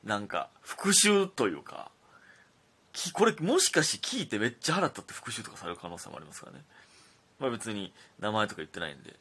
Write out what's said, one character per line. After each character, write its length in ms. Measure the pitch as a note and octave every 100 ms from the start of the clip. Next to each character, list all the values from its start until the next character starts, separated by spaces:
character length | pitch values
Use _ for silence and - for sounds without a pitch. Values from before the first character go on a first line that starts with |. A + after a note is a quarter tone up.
な 140 | G2 G#2
ん 100 | G#2
か 220 | F2+ D2 _
復 280 | - - G3
讐 380 | G3+ G#3 G3+ F#3+
と 200 | - A2
い 60 |
う 80 | D2
か、 300 | - - - _ _ - - - - _ _ _ _
き-、 200 | - F3+
こ 120 | - A3
れ 80 |
も 260 | - E3 E4
し 100 | -
か 140 | F3
し 160 | D3+ -
て 80 | -
聞 160 | C4
い 40 | E3+
て 120 | G#2+
め 80 | A2+
っ 60 | -
ち 120 | -
ゃ 40 | E3+
腹 120 | E3+
立 140 | -
っ 20 |
て 100 | -
復 180 | - -
讐 120 | A2+
と 80 | G#2
か 60 | -
さ 80 | E2+
れ 80 |
る 40 | F2
可 100 | F2
能 80 | E2+
性 100 | -
も 80 | -
あ 20 |
り 60 | D2+
ま 80 |
す 80 | -
か 60 | -
ら 60 |
ね。 100 | - D3+ - - - - _ _ _
ま 80 | C3+
あ 20 |
別 200 | A#2 A2+
に 220 | G#2+ F#2 - - _
名 120 | G#2
前 160 | G#2+ G#2+
と 80 | -
か 20 |
言 80 | D#2
っ 40 |
て 100 | -
な 100 | E2
い 60 | C#2+
ん 80 |
で 120 | - -